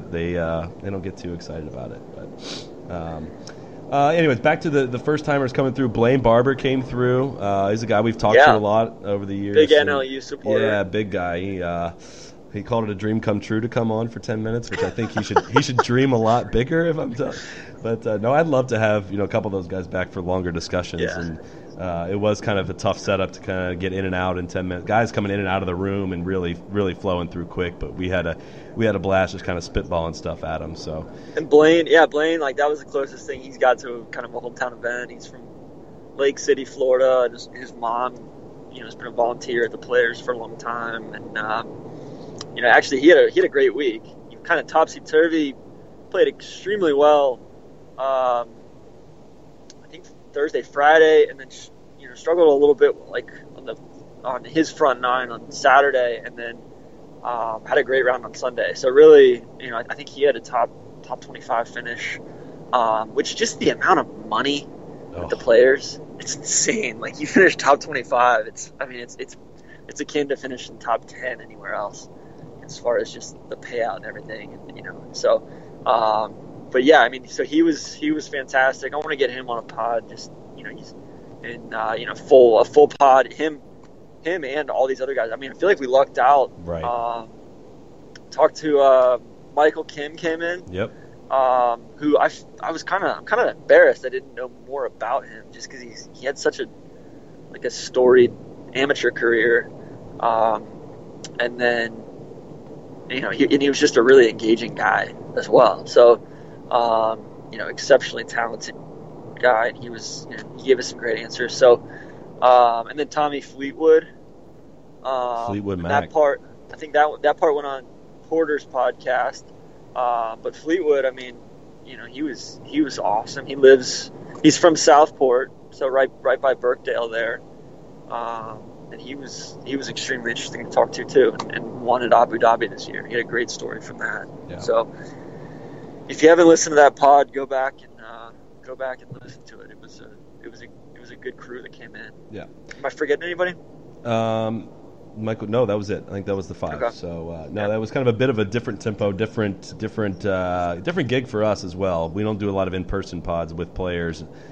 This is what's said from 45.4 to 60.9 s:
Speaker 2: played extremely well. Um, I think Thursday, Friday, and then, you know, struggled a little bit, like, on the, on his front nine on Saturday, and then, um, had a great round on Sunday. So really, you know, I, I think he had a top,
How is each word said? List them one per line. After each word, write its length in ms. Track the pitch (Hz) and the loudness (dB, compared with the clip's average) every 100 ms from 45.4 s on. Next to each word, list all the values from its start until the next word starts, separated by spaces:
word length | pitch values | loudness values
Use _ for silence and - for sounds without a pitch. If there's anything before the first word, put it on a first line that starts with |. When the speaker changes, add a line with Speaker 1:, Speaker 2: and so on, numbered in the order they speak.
| 147 123 - - - - - | -2 -6 -16 -20 -20 -20 -4
Speaker 2:
played 160 | 185 147 | 2 2
extremely 680 | - - - 185 208 170 | 0 -12 -12 -6 -2 0
well. 460 | 143 147 147 139 120 - - - - - - | 4 6 6 4 -2 -10 -20 -20 -20 -18 -8
Um, 520 | 135 131 127 120 117 - - - - - - - - - - - - - | -4 0 0 -2 -4 -14 -20 -20 -20 -20 -20 -20 -20 -20 -20 -20 -20 -20
I 40 | - | -20
think 140 | 160 - - - | -20 -20 -20 -12
Thursday, 300 | 147 143 135 | -4 -2 -2
Friday, 640 | - 143 147 160 156 156 147 | -4 2 6 8 8 8 6
and 100 | 135 | 0
then, 100 | 135 - - - - - | -18 -20 -20 -20 -20 -20
you 80 | 135 | -20
know, 60 | |
struggled 340 | 123 160 175 160 | -8 -2 4 6
a 40 | |
little 200 | 139 147 | 6 6
bit, 220 | 143 143 - - | 6 4 2 -8
like, 220 | 113 - - - - | -10 -10 -16 -20 -16
on 80 | |
the, 120 | - 113 - - - - | -14 -14 -16 -20 -20 -12
on 200 | 120 127 | -8 -8
his 280 | 113 156 151 | -4 -2 -2
front 280 | - 151 123 | 2 2 2
nine 300 | 123 127 123 | 0 -2 -4
on 200 | 113 117 | -10 -14
Saturday, 680 | - 139 131 139 131 123 113 | -2 4 6 6 2 0 -4
and 120 | 113 120 | -10 -12
then, 220 | 120 120 - - - - - - | -12 -12 -18 -20 -20 -20 -20 -12
um, 420 | 120 120 113 110 | -8 -6 -6 -8
had 140 | - 135 | -2 0
a 60 | |
great 200 | 123 131 | 2 2
round 200 | 123 123 | 2 0
on 100 | 113 | -4
Sunday. 400 | - 127 120 95 | -8 -6 -4 -4
So 140 | - 127 | -2 4
really, 540 | 135 156 147 131 120 - - | 10 12 12 10 6 -2 -16
you 100 | 127 | -10
know, 80 | 117 | -8
I, 60 | 120 | -8
I 40 | |
think 140 | 127 139 | -10 -12
he 140 | 135 | -2
had 140 | 143 117 | 0 0
a 40 | |
top, 300 | - 120 123 - 110 | -4 -2 -2 -4 -20